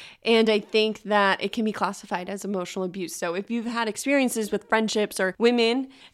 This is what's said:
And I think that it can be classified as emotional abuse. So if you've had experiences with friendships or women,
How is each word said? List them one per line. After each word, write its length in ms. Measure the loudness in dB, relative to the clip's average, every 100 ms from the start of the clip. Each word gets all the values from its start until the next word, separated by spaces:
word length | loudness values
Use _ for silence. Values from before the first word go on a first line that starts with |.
| -20 -8
And 240 | 2 4 6
I 100 | 2
think 440 | 2 2 2 -2
that 400 | 0 4 4 2
it 100 | -2
can 140 | -2 -2
be 60 |
classified 580 | -2 -4 -4 -8 -8 -6
as 160 | -8 -4
emotional 400 | -4 -4 -4 -6
abuse. 280 | -6 -8
So 200 | -6 -4
if 160 | -4 -4
you've 160 | -4 -4
had 220 | -4 -4
experiences 600 | -4 0 2 2 0 -2
with 140 | -4
friendships 560 | 0 0 2 0 -2 -2
or 140 | -2 2
women, 500 | 2 4 2 0 -4 -14 -8